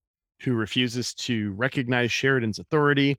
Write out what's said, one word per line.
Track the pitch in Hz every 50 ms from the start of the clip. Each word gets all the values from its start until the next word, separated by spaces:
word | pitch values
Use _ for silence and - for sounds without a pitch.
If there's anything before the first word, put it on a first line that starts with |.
| _ _ _ _ _ _ _ -
who | - 135 123
refuses | 113 110 101 - 127 127 123 113 123 113 - -
to | - - - 123 110 107 104 95
recognize | 95 120 135 - 147 127 120 131 123 120 117
Sheridan's | - - - 135 135 131 117 110 101 -
authority. | 90 - - 156 147 143 143 139 139 139 139